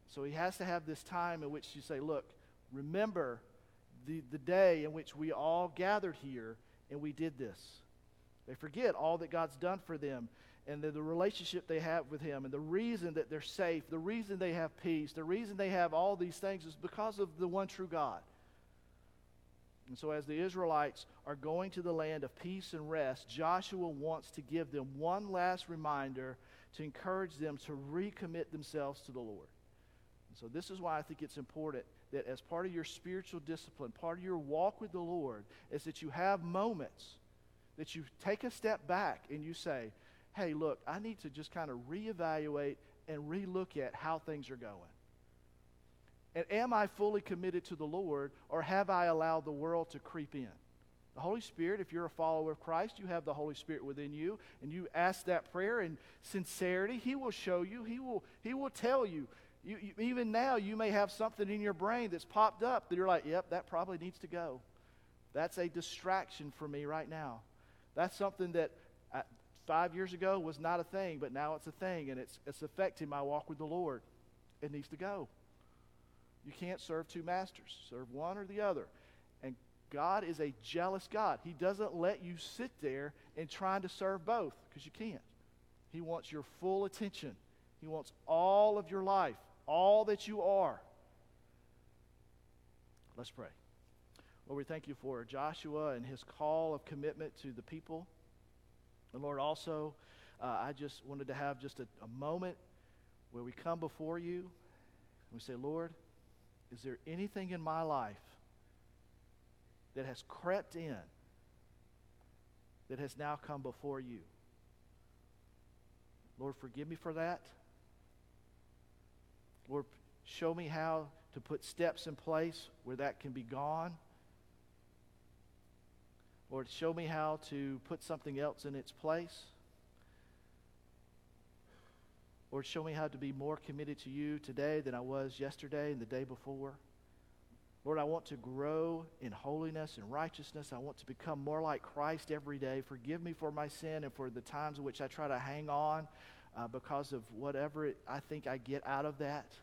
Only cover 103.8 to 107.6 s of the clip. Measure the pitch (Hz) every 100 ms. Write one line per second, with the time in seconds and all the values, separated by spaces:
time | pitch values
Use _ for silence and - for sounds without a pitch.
103.8 | 160 - 160 170 170 180 180 - - -
104.8 | - - - - - 117 - 123 139 156
105.8 | 170 165 - - - - - - - 120
106.8 | 135 123 - 170 202 202 185 180